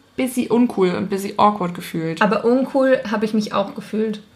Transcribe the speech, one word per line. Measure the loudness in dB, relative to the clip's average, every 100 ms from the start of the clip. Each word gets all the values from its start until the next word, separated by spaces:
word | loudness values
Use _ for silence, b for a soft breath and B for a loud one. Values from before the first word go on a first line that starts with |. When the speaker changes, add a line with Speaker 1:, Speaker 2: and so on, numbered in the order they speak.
| _ -4
Speaker 1:
busy | -2 -2 2
uncool | 4 4 4 2 2
und | -2
busy | -4 -4 2
awkward | 2 2 -4
gefühlt. | -6 -8 -6 -4 0
Speaker 2:
Aber | 0 2
uncool | 2 2 2 2 4 2 0
hab | -2
ich | 0
mich | -2 -2
auch | -2 -4 -8
gefühlt. | -8 -4 -4 -4 -12